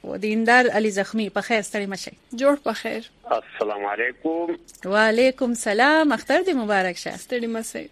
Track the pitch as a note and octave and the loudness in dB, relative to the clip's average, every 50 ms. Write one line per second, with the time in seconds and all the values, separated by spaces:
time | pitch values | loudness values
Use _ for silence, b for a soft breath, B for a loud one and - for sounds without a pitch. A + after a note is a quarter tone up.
0 | - G3 - F#3+ F#3+ G#3+ G#3+ A3 A3+ A3 A#3+ B3+ B3 A#3+ - G#3+ A3 A3 G3 F#3+ | -10 -10 -8 -4 -2 -2 0 0 4 6 6 6 6 6 2 2 0 0 0 -2
1 | G3 - - A3 A3 G3 - G#3 G3 - A#3+ A3 G3+ - - G#3+ G3+ F#3+ G3 F#3 | -4 -2 -2 -4 -4 -2 -4 -4 -2 0 -2 -2 -2 -2 -6 -6 -6 -4 -8 -8
2 | - - - _ _ _ - A#3 C4 C#4 C#4+ C#4+ _ - A3 - - A3+ A3 A3 | -10 -12 -14 _ _ _ -8 2 2 2 2 2 _ -6 -6 -4 -6 -6 -8 -8
3 | A3+ - _ _ _ A#3+ - - - - - - A2+ G#2 G#2 G2+ G2+ G2+ G#2 G#2 | -10 -14 _ _ _ -4 -4 -4 -4 -6 -6 -4 -2 -2 -2 -2 -2 -4 -2 -2
4 | A#2 B2 B2 _ - D#3+ D#3+ E3 E3+ E3+ E3+ E3+ - - - - - F#3 G3 G#3 | -2 -4 -4 _ -4 -2 -2 -2 -2 -4 -6 -8 -8 -20 -20 -12 -6 -2 2 2
5 | A3 A3 A3 A#3 B3+ C4 C4 - C4+ A#3+ A#3+ A3 - A3+ G3+ G#3 A#3+ C#4+ D#4 D#4 | 4 4 4 4 4 2 2 0 -2 -2 -2 -4 -2 -2 2 4 4 4 6 4
6 | D#4+ D4 A#3+ A3 - - C4 E4+ F#4 F#4+ E4+ C4 A3+ G#3 G#3 G3 F#3 F#3 F3 - | 4 4 2 0 0 0 0 2 2 2 0 0 0 0 2 2 2 0 -2 -6
7 | - E3+ - F#3 - - B3+ B3 A#3 A3+ A3+ A3+ A3+ - - - - - | -8 -10 -10 -10 -10 -6 -6 -4 -4 -4 -4 -6 -6 -8 -10 -10 -12 -12